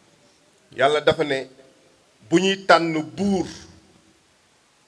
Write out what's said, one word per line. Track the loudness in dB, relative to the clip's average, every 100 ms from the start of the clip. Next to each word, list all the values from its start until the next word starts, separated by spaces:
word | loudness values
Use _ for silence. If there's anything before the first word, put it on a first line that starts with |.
| _ _ _ _ _ _ _ -2
Yàlla | 0 2
dafa | 0 0 -2
ne, | -4 -6 -18 -20 _ _ _ _ _ -2
bu | 0
ñuy | 2 -2 4
tànn | 4 4 -4
buur | -6 -6 -2 -2 -4 -10 -20 -20 _ _ _ _ _ _ _ _ _ _